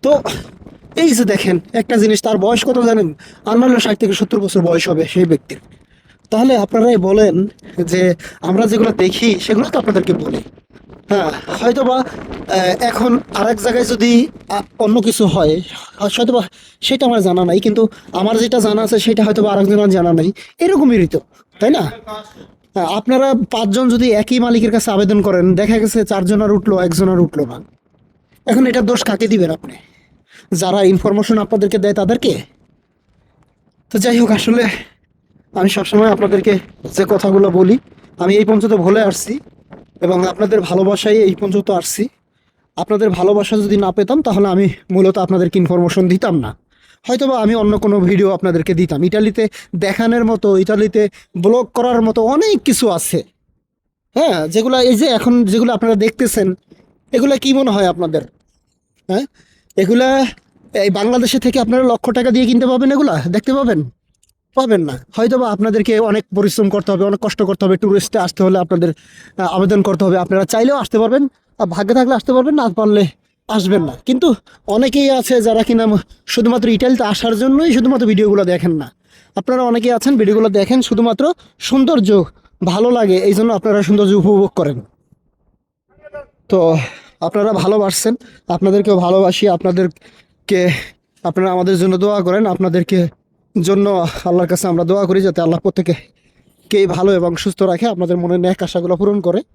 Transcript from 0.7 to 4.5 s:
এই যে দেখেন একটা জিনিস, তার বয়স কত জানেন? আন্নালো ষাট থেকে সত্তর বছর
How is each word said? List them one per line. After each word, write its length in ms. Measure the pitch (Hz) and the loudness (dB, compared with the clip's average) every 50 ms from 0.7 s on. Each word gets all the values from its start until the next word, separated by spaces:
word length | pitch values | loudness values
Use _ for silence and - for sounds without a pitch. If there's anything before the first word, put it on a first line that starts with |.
| - - - - - - | -20 -20 -20 -10 -2 0
এই 80 | 330 330 247 220 | 2 2 2 2
যে 60 | 240 196 | 0 0
দেখেন 240 | 202 190 - 190 185 170 - - - 226 | 0 0 0 0 -2 -2 -4 -4 -4 -4
একটা 140 | 220 - 247 226 | -2 0 0 2
জিনিস, 160 | 208 220 214 202 - | 2 2 2 0 0
তার 100 | 233 220 196 190 | -2 -2 0 0
বয়স 180 | 214 240 220 - 269 | 0 0 0 0 0
কত 100 | 254 247 240 233 | 0 0 2 2
জানেন? 200 | 233 220 196 160 151 - - - - - _ 208 | 2 0 0 -2 -6 -10 -20 -20 -20 -12 _ -2
আন্নালো 280 | 220 233 247 262 247 233 - | 0 2 2 2 2 2 0
ষাট 120 | 233 208 - | -2 -2 -2
থেকে 140 | 233 196 196 - | -2 -2 -2 -2
সত্তর 200 | 214 - - 208 196 | -4 -2 -2 -4 -4
বছর 160 | 190 | 0